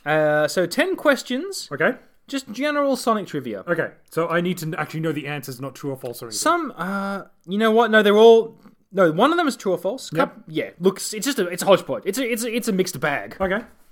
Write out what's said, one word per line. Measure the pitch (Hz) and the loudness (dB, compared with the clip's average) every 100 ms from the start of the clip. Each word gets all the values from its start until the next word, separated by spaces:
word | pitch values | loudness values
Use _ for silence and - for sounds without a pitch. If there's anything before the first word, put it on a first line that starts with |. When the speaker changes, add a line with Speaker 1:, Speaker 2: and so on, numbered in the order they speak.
| 143 | -2
Speaker 1:
Uh, | 156 151 151 151 | 2 4 2 2
so | - 175 | 0 -2
ten | - 359 359 | 0 -2 0
questions. | 311 269 - 254 392 381 - | 0 0 -2 -6 -6 -10 -10
Speaker 2:
Okay. | 143 175 262 _ _ - | -2 -2 -2 _ _ -10
Speaker 1:
Just | 269 262 | -8 -8
general | 214 294 294 277 262 | -6 -4 0 0 0
Sonic | - 214 185 | 0 -2 -2
trivia. | 151 127 101 92 | -8 -6 -8 -4
Speaker 2:
Okay, | 165 113 - _ | -4 -4 -8 _
so | - 165 | -4 -2
I | 165 | 0
need | 175 180 | -2 -4
to | 160 156 | -6 -6
actually | 151 160 | -6 -6
know | 160 | -4
the | 151 143 | -4 -6
answers, | 147 - 120 | -10 -10 -12
not | 135 - | -12 -10
true | 143 | -10
or | 135 | -8
false | 127 120 | -10 -12
or | 120 | -10
anything. | - | -4
Speaker 1:
Some, | 302 349 294 - | 0 0 -2 -8
uh, | 175 196 196 196 - _ - | -6 -6 -6 -8 -12 _ -6
you | 202 | 0
know | 220 | 2
what? | 220 226 | 4 6
No, | 214 | 6
they're | 208 208 | 6 8
all, | 226 226 - - - _ _ | 10 8 6 -6 -20 _ _
no, | 190 175 | 2 4
one | 156 262 | 6 2
of | 339 | 4
them | 320 | 0
is | 220 | -2
true | 202 | -2
or | 175 | -2
false. | 190 254 - | -2 -6 -6
Speaker 2:
Yep. | 156 180 - | -2 -2 -4
Speaker 1:
Coup-, | - | -10
yeah, | 156 98 - | -6 -6 0
looks, | 180 190 - | 0 0 -8
it's | 214 254 | -6 -4
just | 269 | -2
a, | 180 | -4
it's | 175 | -2
a | - | 4
hodgepodge. | 185 - 117 165 | 4 4 -6 -4
It's | 202 | -4
a, | 247 | -2
it's | 233 | -4
a, | 233 | -4
it's | 233 226 | -4 -2
a | |
mixed | 185 185 143 | 0 0 -2
bag. | 151 139 104 - | -2 -4 -6 -6
Speaker 2:
Okay. | 190 196 - _ _ | -2 -4 -6 _ _